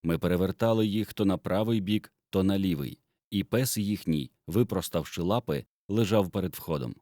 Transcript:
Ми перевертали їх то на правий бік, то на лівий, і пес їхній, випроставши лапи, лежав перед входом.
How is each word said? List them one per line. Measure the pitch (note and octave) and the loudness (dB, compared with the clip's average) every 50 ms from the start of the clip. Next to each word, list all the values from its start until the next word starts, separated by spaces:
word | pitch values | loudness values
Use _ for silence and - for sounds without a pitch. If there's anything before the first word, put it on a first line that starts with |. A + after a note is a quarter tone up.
| _ | _
Ми | E2 E2+ | 0 0
перевертали | D#2+ - F2 F2+ F2 F#2 F#2 F#2 _ A#2 A2+ A2+ A2+ G#2+ | 2 2 2 2 2 2 0 0 _ 2 2 4 4 2
їх | G#2 G2 A2 G#2 - - | 2 2 -2 -4 -4 -2
то | - G#2 | 0 2
на | G2 G2 | 2 2
правий | - _ - F2+ G2 A2 A2+ A#2 A2 | 0 _ -2 0 0 2 2 0 0
бік, | F#2+ F#2 G#2+ G#2+ - - _ _ _ _ | 0 0 -2 -2 -2 -6 _ _ _ _
то | - F#2+ F#2+ | 0 2 2
на | F#2+ G2 G2 | 2 2 2
лівий, | G2 F#2+ E2+ C#2+ C#2 B1 - _ _ _ _ _ _ _ | 0 0 0 -2 -4 -8 -10 _ _ _ _ _ _ _
і | - G2 F#2+ | -4 -4 -2
пес | _ - A#2 C3 B2 - | _ 0 0 0 0 -2
їхній, | A#2 G#2 G2 G#2 F#2+ - - D#2+ D2+ C2+ - _ _ _ | -2 -2 -2 -2 -4 -2 -2 -2 -2 -2 -6 _ _ _
випроставши | - E2 G#2+ A#2+ - - F#2+ F2 - - E2+ D2+ - - - | -2 0 0 2 2 0 -4 -4 -2 -4 -4 -4 -4 -6 -4
лапи, | E2+ F2+ G#2 A#2+ - - D2+ C#2 - _ _ _ _ - | -2 0 0 -2 0 -2 -4 -4 -4 _ _ _ _ -4
лежав | G2 A2 A#2 F#2 A2 G#2+ G2 F2 | 0 0 2 4 4 2 2 2
перед | - G2+ F#2 F2+ - | -2 -4 -4 -4 -6
входом. | - - - D#2+ C#2+ B1+ A#1+ - _ | -8 -6 -4 -4 -4 -4 -6 -8 _